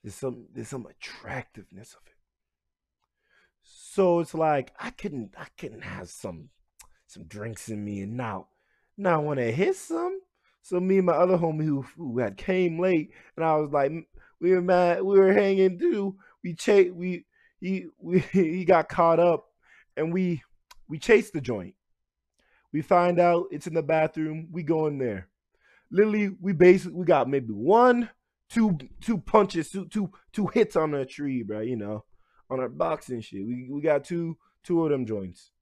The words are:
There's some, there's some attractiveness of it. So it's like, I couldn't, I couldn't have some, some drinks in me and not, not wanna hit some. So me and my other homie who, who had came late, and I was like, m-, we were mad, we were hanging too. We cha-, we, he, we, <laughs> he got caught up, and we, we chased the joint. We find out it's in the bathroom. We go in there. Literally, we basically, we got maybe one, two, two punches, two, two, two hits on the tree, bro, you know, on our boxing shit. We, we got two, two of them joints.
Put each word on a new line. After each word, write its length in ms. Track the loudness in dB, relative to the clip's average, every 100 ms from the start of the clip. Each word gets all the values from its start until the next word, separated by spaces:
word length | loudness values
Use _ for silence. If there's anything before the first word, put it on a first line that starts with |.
There's 120 | -18
some, 320 | -10 -8 -10 -16
there's 160 | -16 -12
some 180 | -12 -14
attractiveness 1080 | _ -20 -18 -12 -12 -12 -20 -20 -20 -20
of 120 | _ _
it. 100 | _ _ _ _ _ _ _ _ _ _ _ _ _ _ _ _
So 500 | -20 -10 0 2 2
it's 140 | 0
like, 380 | -2 0 0 -2 -12
I 120 | -14
couldn't, 440 | -10 -10 -8 -12 -16
I 100 | -20 -14
couldn't 240 | -16 -14
have 260 | -14 -12 -14
some, 400 | -14 -14 -14 -20 _ _ _ -20 _ _
some 180 | -20
drinks 440 | -18 -14 -12 -12 -12
in 160 | -10
me 160 | -8 -8
and 160 | -8 -8
not, 300 | -8 -10 -14 _ _ _ _ -6
not 280 | -2 0
wanna 260 | 0 -2 -2
hit 260 | 0 -2 -2
some. 440 | -6 -6 -6 -8 _ _ _ _
So 180 | -6 -4
me 180 | 2 2
and 80 | 4
my 80 |
other 220 | 2 2 2
homie 280 | 0 -2
who, 180 | -2 -2 -6 -12
who 220 | -6 -4
had 180 | -4 -6
came 420 | -4 0 0 0
late, 320 | 0 0 -2 _ _ -4
and 80 |
I 120 | 0 2
was 140 | 2
like, 200 | 0 0
m-, 160 | -4 -14 -20 _ _
we 120 | 2
were 100 | 2
mad, 400 | 4 4 4 2
we 160 | 4 6
were 140 | 6
hanging 460 | 6 4 4 2 2
too. 380 | -2 0 -2 -6 _ _
We 120 | -12
cha-, 380 | -6 4 6 4
we, 320 | 0 -6 -6 _ _ _ _
he, 260 | -6 -6 -6 _
we, 200 | 0 0
<laughs> 140 | 2
he 320 | 2 2 0
got 240 | 4 4 4
caught 320 | 2 4 6
up, 260 | 4 2 _ _ _ _ _ -6
and 160 | -4
we, 300 | -2 -2 -4 _ _ _ -20 -14
we 100 | -8
chased 340 | 4 4 4
the 80 | -8
joint. 340 | -6 -6 -8 _ _ _ _ _ _ _ _ _ _
We 100 | -8
find 360 | 2 4 4 4
out 280 | 4 4 -2
it's 160 | -10 -6
in 80 |
the 80 | -4
bathroom. 680 | 0 0 0 -2 -6 -8 -10
We 120 | -10
go 240 | -4 -2 -2
in 120 | -4
there. 300 | -6 -6 -12 _ _ _ _ _ _
Literally, 400 | 2 2 2 -2 -4
we 120 | -4
basically, 460 | 4 6 6 2 -6
we 60 | 2
got 220 | 2 2
maybe 240 | -2 -4
one, 580 | -4 2 6 6 4 -2 _ _ _ _
two, 280 | 0 0 0 -6 -12
two 180 | -4 -4
punches, 520 | 2 2 2 -2 -8
two, 160 | -10 -8
two, 240 | -6 -6 -10 _
two 140 | -6 -2
hits 280 | 2 2 0
on 140 | -2
the 160 | -4 -6
tree, 360 | -8 -6 -6
bro, 180 | -6 -6
you 160 | -6 -6
know, 280 | -8 -10 _ _ _ _ _
on 100 | -8
our 80 | -6
boxing 540 | -4 -4 -4 -8 -12
shit. 240 | -10 -10 -8
We, 220 | -8 -8
we 100 | -4
got 240 | 0 0
two, 320 | 0 -6 -6 -10 _ _
two 200 | -4 -2
of 60 | 0
them 160 | -2 -2
joints. 440 | -6 -8 -14 _ _